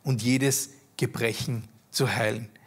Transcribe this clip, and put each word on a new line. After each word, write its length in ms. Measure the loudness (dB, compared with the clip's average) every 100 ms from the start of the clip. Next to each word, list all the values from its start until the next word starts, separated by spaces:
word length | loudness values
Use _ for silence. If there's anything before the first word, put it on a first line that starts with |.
und 160 | -2 0
jedes 540 | 4 4 4 2 -2 -12 -16 -4
Gebrechen 680 | -4 0 -2 -2 -4 -4 -6 -18 _
zu 240 | -2 0
heilen." 360 | 2 0 -2 -8 -16